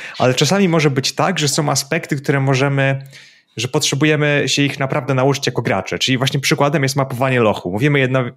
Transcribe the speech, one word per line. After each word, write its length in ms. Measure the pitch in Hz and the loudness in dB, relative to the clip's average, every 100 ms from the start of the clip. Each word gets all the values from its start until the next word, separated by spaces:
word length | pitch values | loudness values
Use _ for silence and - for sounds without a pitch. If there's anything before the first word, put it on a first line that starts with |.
| - - | -12 0
ale 160 | 127 | 0
czasami 340 | 165 143 196 185 | 2 2 2 2
może 220 | 165 147 | 4 2
być 220 | 135 - | 0 -2
tak, 260 | - 160 165 | 0 0 0
że 100 | 147 | -2
są 220 | 160 143 | 0 0
aspekty, 460 | 135 - 165 - 143 | -2 -2 -4 -4 -4
które 240 | 143 139 | 0 0
możemy, 640 | 135 127 143 139 135 135 - - - _ _ - | 2 2 2 2 0 -2 -6 -20 -20 _ _ -8
że 120 | 123 | -4
potrzebujemy 720 | 156 - 139 151 151 147 143 131 | -2 0 0 2 2 2 0 0
się 160 | - | 0
ich 160 | 143 - | -2 -2
naprawdę 360 | 135 147 139 | -4 -4 -2
nauczyć 320 | 131 135 135 - | 0 2 0 -2
jako 160 | 127 | -2
gracze. 360 | 120 98 - 90 | -2 -2 -4 -4
Czyli 200 | - 127 | -2 0
właśnie 220 | 135 139 | 0 -2
przykładem 420 | - 143 143 147 | 0 0 2 2
jest 140 | 135 139 | 0 0
mapowanie 440 | 135 120 135 127 | -2 -2 0 2
lochu. 320 | 107 - 90 | 2 0 -4
Mówimy 260 | 101 147 143 | 0 2 2
jedno-, 320 | 127 131 120 | 2 0 -2